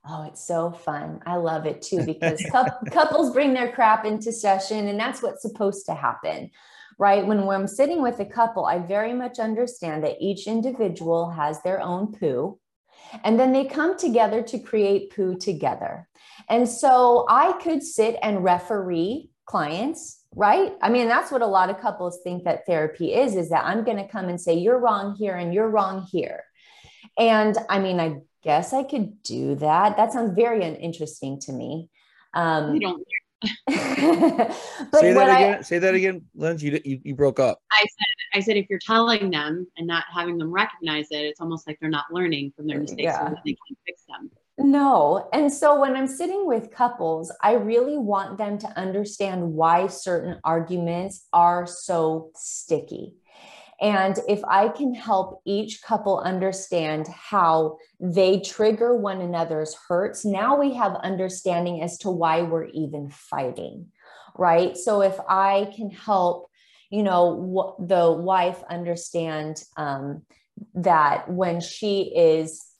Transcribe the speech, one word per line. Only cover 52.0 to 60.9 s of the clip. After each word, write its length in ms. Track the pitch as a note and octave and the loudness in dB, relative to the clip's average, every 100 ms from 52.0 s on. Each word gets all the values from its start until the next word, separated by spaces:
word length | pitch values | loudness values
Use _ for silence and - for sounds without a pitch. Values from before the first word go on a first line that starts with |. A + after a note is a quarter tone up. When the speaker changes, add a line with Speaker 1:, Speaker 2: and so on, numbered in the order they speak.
| D#3+ D#3+ D#3+ | 0 -2 -8
Speaker 1:
sticky. 800 | - - - - D#3 - - - _ _ - - - - - | -16 -14 -14 -4 -4 -4 -14 -14 _ _ -20 -20 -20 -20 -2
And 360 | G#3 G3+ F#3+ G3 - | 0 2 0 0 -2
if 120 | G3+ | -2
I 240 | - G3 A3 | 2 2 2
can 240 | - C#4 | 0 -4
help 480 | A#3 A3+ F#3+ F#3 - | -4 -2 0 -2 -8
each 380 | - G3+ A3 G#3+ | -4 -4 -4 -12
couple 360 | - G#3+ G3 F#3+ | -4 -2 0 0
understand 920 | F3+ F#3 F#3+ F#3+ - F3 D#3 D#3 D#3 | -2 -2 -2 -4 -4 -2 -2 -4 -6
how 680 | - - G3+ E3+ D#3+ D#3 D#3 - _ | -12 -2 2 4 4 0 -4 -20 _
they 400 | F3+ E3+ F#3 G3 | -2 2 4 4
trigger 560 | - - G#3+ G#3+ A#3 | -2 0 0 2 2
one 240 | A#3+ G3 F#3+ | 2 0 -6
another's 560 | F3 E3+ E3 D#3 D#3 - - | -4 -4 -2 -4 -6 -10 -4
hurts, 340 | F3 G#3 - | -2 -2 -4
now 340 | G#3+ G3 A3+ C#4+ | -4 0 2 2
we 180 | C#4+ | 2
have 200 | B3 G#3 | 0 -2